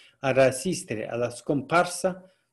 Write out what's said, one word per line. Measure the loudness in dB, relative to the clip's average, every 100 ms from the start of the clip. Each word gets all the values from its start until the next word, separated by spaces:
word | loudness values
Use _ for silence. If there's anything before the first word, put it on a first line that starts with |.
| -20 _
a | 0
resistere | 4 4 4 -4 -4 -6 -8 -6
alla | -4 -4
scomparsa, | -6 -4 -4 2 2 2 0 -4 -4 -14 _ _